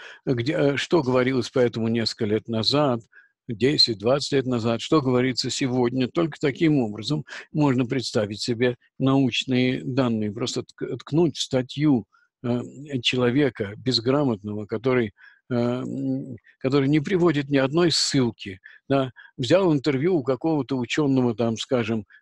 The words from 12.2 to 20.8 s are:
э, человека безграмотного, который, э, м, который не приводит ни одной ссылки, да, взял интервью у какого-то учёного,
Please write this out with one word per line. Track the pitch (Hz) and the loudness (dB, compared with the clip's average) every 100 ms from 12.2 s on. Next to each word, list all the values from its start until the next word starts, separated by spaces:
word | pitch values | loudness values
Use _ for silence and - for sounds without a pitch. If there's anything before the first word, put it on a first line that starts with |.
| _ _ | _ _
э, | 123 123 123 131 147 131 | -4 -4 -6 -14 -8 -4
человека | - 127 123 131 139 - 101 107 | -2 2 2 2 0 -2 -8 -4
безграмотного, | 120 123 117 143 139 101 104 104 | -2 0 2 2 2 -2 -6 -8
который, | 104 110 127 127 107 - - _ _ | -6 -4 0 0 0 -6 -20 _ _
э, | |
м, | 120 120 123 120 127 135 131 139 113 _ _ | -2 -2 -4 -6 -6 -6 -6 -8 -16 _ _
который | 131 143 135 | 0 2 2
не | 151 | 2
приводит | 147 185 175 143 139 | 2 2 2 2 0
ни | 139 | 0
одной | 131 160 175 | 2 2 2
ссылки, | - - 139 120 - 101 95 - - - | 0 0 0 0 -2 -14 -14 -20 -20 -2
да, | 135 131 - - - | 0 0 -8 -20 -8
взял | 120 175 185 | 2 4 4
интервью | 147 156 131 170 170 | 2 0 0 0 0
у | |
какого-то | 123 127 160 156 120 | 0 -2 0 -2 -2
учёного, | 131 | -4